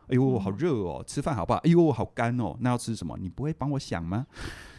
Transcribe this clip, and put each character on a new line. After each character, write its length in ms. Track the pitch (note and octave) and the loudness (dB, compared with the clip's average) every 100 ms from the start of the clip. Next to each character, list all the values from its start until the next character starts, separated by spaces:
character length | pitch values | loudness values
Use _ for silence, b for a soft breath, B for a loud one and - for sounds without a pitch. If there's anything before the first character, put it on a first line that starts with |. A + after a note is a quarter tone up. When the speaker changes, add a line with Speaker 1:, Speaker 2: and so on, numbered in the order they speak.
| - | 0
Speaker 1:
哎 80 | B2+ | 2
呦， 80 | |
Speaker 2:
嗯。 160 | G2+ F#2+ | 4 2
Speaker 1:
好 120 | G2 | -2
热 240 | G2 F3 B2 | -2 0 0
哦。 280 | F2+ C2+ - | -2 -6 -8
吃 160 | - | -6
饭 140 | - G#2+ | -2 -2
好 100 | E2+ | 0
不 80 | |
好？ 60 | G#2 | 2
哎 100 | E3 | 6
呦， 220 | E3+ E3 | 6 6
好 140 | A#2+ G2 | 4 -2
干 320 | - A#2 B2 | -2 0 0
哦。 180 | G#2+ - | -2 -2
那 100 | B2 | 0
要 80 | B2 | 0
吃 180 | - A2+ | -2 -6
什 100 | E2+ | -6
么？ 100 | - | -6
你 100 | F#2 | -8
不 140 | - | -6
会 100 | C#3+ | -6
帮 180 | D#3+ C#3+ | -4 -4
我 80 | C#3 | -4
想 240 | - F#2 | -4 -6
吗？ 240 | E2 G2+ D#3 B B B B | -2 -4 -4 B B B B